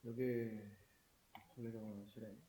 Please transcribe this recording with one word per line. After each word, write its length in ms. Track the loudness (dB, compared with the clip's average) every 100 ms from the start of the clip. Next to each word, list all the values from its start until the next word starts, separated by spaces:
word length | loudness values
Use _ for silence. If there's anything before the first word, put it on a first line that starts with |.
| -2
이게 580 | 4 6 6 4 0 -6 -14 -20 -20 -20 -20 -20 -20 -16 -6
원래 160 | -4
적어놓은 340 | -2 -4 -6 -8
실행. 320 | -10 -10 -10